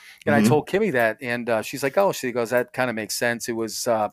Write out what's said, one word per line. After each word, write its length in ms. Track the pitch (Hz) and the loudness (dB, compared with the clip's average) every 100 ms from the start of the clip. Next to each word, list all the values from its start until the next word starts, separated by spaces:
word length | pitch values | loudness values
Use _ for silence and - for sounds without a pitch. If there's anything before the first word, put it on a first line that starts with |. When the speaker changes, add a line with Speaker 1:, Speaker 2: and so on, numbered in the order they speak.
| - - - | -20 -8 0
Speaker 1:
and 80 | |
Speaker 2:
Mm-hmm. 120 | 143 107 | 4 4
Speaker 1:
I 20 | |
told 220 | 147 - | 4 2
Kimmy 240 | 190 214 | 0 2
that, 240 | 131 113 110 | 2 2 0
and, 280 | 127 120 120 | -4 -4 0
uh, 120 | 110 | -2
she's 220 | 107 135 | -2 -4
like, 140 | 139 196 | 0 2
"Oh," 160 | 196 | 2
she 180 | 190 127 | 0 -4
goes, 200 | 117 113 | -2 0
"That 200 | 123 120 | 0 0
kinda 220 | - 127 | -2 -2
makes 220 | 110 104 - | -2 -6 -2
sense. 320 | 120 117 - | -2 -2 -4
It 80 | 113 | -4
was, 300 | 113 - 123 | -4 -4 0
uh, 200 | 110 104 | 0 0